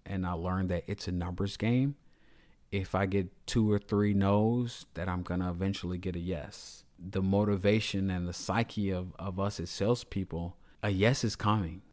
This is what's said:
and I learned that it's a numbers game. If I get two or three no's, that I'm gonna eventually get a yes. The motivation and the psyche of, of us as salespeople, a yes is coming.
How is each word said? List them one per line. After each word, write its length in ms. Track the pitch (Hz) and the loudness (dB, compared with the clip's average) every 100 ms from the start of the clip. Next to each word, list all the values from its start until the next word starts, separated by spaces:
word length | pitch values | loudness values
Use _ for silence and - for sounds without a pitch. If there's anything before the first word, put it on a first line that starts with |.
and 220 | - 98 90 | -8 -4 -2
I 60 | |
learned 380 | 87 90 92 92 | -2 -2 0 0
that 140 | 87 - | 0 -2
it's 200 | 101 - | -6 -2
a 60 | |
numbers 440 | 90 87 87 98 - | -2 -2 -2 -4 0
game. 380 | 110 123 139 143 _ _ - - _ - - | 2 2 2 -2 _ _ -20 -20 _ -20 -6
If 220 | 101 92 92 | -4 0 0
I 100 | 98 | 2
get 220 | 98 90 - - | 2 0 -6 -2
two 240 | 120 107 | 2 4
or 80 | 101 | 2
three 340 | - 104 104 | 2 2 4
no's, 720 | 101 98 104 110 123 120 - - | 4 4 4 4 2 -2 -6 -14
that 140 | 76 92 | -6 -4
I'm 140 | 90 | -4
gonna 280 | 87 90 90 | -2 -2 -2
eventually 480 | 87 95 98 90 90 | -2 -2 -2 -4 -4
get 180 | 92 87 | -4 -4
a 40 | |
yes. 640 | 87 82 - - - - - - | -4 -4 -6 -14 -18 -18 -20 -16
The 220 | 87 101 | -6 0
motivation 880 | 95 98 104 98 101 110 - 98 98 | 2 4 4 2 4 2 2 -2 0
and 160 | 90 87 | 0 -2
the 60 | |
psyche 580 | 85 - 104 117 - 98 | -6 -2 0 0 -2 -2
of, 240 | 92 92 - | -2 -4 -8
of 200 | 98 92 | -8 -2
us 220 | 101 - | -2 -2
as 100 | 85 | -6
salespeople, 880 | - 101 120 - 95 95 82 85 - - - | -2 0 0 0 -4 -4 -4 -6 -8 -20 -6
a 80 | 104 | -2
yes 340 | 95 107 139 | 4 4 4
is 120 | 113 - | 0 0
coming. 460 | 107 107 85 92 - | 2 2 2 -6 -14